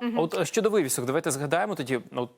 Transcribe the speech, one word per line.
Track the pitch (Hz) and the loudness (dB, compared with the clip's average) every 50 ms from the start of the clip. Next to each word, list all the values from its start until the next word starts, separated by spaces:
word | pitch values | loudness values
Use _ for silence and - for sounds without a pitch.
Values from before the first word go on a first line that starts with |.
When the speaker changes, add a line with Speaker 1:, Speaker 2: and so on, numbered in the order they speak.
Speaker 1:
Мгм. | 247 240 220 240 | -6 -2 0 0
Speaker 2:
От, | 160 165 - 190 | 0 0 0 0
е, | 170 | -2
щодо | - - 226 190 214 | 0 0 2 2 4
вивісок, | 202 208 151 131 - - 123 | 4 4 2 2 0 -2 0
давайте | 123 131 165 165 165 | 0 0 0 0 0
згадаємо | 131 135 147 139 156 170 202 208 196 | -2 -2 0 0 0 0 0 0 -2
тоді, | - 139 117 131 120 95 - - | -4 -2 0 0 -2 -2 -4 -6
от, | 123 123 117 - | -4 -6 -6 -6